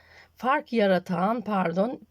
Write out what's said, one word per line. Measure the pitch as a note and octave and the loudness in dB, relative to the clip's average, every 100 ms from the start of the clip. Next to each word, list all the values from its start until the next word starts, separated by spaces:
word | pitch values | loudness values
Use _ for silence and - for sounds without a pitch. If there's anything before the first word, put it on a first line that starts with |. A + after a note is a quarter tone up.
| _ - - - | _ -20 -20 -8
Fark | A#3 D4 D4 | -2 -2 -2
yaratan, | A3+ G3+ F3+ F3+ F3 F#3+ A#3+ | 0 2 2 0 -2 0 -2
pardon, | G#3 G3+ F3 E3+ A3 D4 - | -2 -2 -2 0 -2 -4 -14